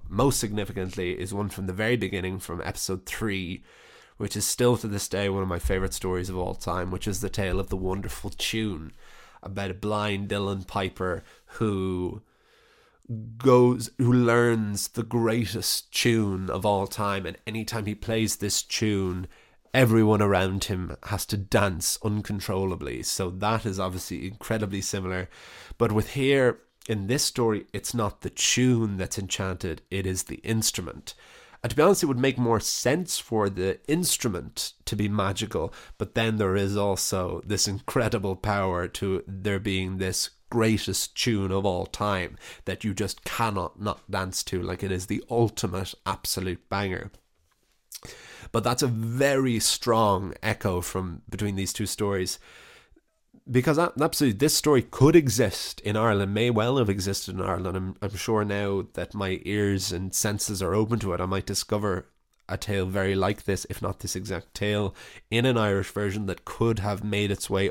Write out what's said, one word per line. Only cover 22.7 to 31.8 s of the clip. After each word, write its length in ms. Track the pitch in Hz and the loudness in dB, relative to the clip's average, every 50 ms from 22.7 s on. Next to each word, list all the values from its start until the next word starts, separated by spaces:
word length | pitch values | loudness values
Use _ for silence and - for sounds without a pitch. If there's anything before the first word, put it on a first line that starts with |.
| 87 80 71 65 60 60 - | -2 -4 -6 -6 -6 -6 -4
So 260 | - - - 98 90 | -4 -4 -2 -2 -4
that 380 | 92 92 104 107 113 110 - | -4 -2 0 0 0 0 0
is 120 | 107 92 98 | -2 -2 -2
obviously 480 | 95 92 90 90 - - 92 65 69 | -2 -4 -4 -6 -6 -6 -8 -6 -6
incredibly 540 | 95 107 - - - 113 107 107 98 98 98 | -8 -10 -10 -4 -4 -2 -2 -2 -2 -4 -4
similar. 480 | - - - 98 92 92 92 92 90 - - - - - - - - - - | -4 -4 -4 -4 -4 -4 -4 -4 -6 -8 -12 -20 -20 -20 -20 -20 -18 -16 -2
But 160 | - 120 107 104 | 0 0 2 4
with 200 | 110 107 - - | 2 0 0 -2
here, 480 | 139 131 135 139 139 127 120 - - _ _ _ _ - - | 0 2 4 4 6 6 4 2 0 _ _ _ _ -6 -4
in 200 | 110 101 98 98 | -4 -2 0 0
this 160 | 131 147 - | 0 0 0
story, 420 | - - 127 120 113 107 98 - _ - | 0 0 2 2 2 2 0 -4 _ -10
it's 180 | 98 - - - | -8 -8 -4 -2
not 300 | 120 107 104 - _ - | -2 -2 -2 -4 _ -10
the 80 | - | -10
tune 680 | - - - - - 123 127 127 123 117 113 104 98 | -4 0 0 2 4 4 6 6 6 4 4 0 0
that's 220 | 92 92 - - 101 | -2 -4 -4 -4 -6
enchanted, 640 | 98 90 - - 98 95 92 - - 87 80 - - - | -4 -4 -4 -4 -2 -4 -4 -4 -4 -6 -6 -6 -8 -6
it 160 | 92 98 92 | -6 -2 -2
is 160 | 95 92 90 - | -2 -2 -2 -4
the 140 | - - | -6 -10
instrument. 760 | - - 98 113 110 107 - - - 87 73 - - - - - - - - - - - - - - - | -10 -4 -2 0 2 2 0 0 -2 -8 -8 -12 -12 -14 -16 -16 -16 -20 -20 -20 -20 -20 -20 -20 -6 -6
And 60 | 120 | -2
to 80 | - | 4
be 60 | 143 | 6